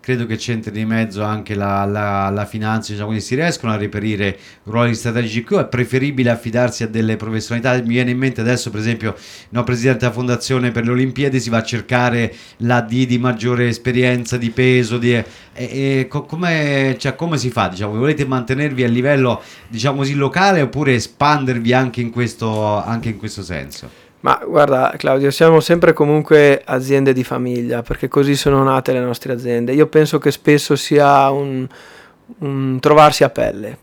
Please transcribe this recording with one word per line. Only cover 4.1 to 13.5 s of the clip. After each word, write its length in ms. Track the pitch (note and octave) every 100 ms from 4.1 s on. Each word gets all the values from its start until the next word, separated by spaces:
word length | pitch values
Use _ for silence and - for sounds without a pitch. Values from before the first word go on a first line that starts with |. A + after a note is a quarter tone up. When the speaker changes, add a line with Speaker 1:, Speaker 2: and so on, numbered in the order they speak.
| G#2 G2 F#2 - - -
Speaker 1:
ruoli 280 | A2+ A#2+
strategici. 500 | A2+ A#2+ A#2 A#2 A2
Qui 120 | A2+ G3+
è 100 | C3+
preferibile 640 | B2 A#2+ C3 C#3 C3 A#2+
affidarsi 540 | A2+ A#2 A2+ B2 A2
a 40 | A2
delle 280 | A2 A2 G#2+
professionalità. 580 | A2 A2 G#2+ A#2+ B2+ B2+
Mi 120 | A#2
viene 180 | A#2+ B2
in 60 | B2
mente 220 | C3 B2
adesso, 280 | A2+ B2 -
per 120 | G#2
esempio, 340 | A2 A#2 A2 G2 - - -
no, 140 | A2+
presidente 380 | A#2+ B2 B2 A#2+
della 100 | B2
Fondazione 580 | A2 B2 A#2+ - C3 B2
per 140 | A#2
le 80 | A#2
Olimpiadi, 480 | B2 C3 A#2+ C#3+ C3
si 100 | A2+
va 80 | A2+
a 60 |
cercare 680 | A2 A#2 G2 B2 B2 A#2+ A2+ - - -
la 240 | A#2+ B2
D 260 | A2+ B2 B2+
di 100 | B2
maggiore 500 | B2+ A2+ A#2+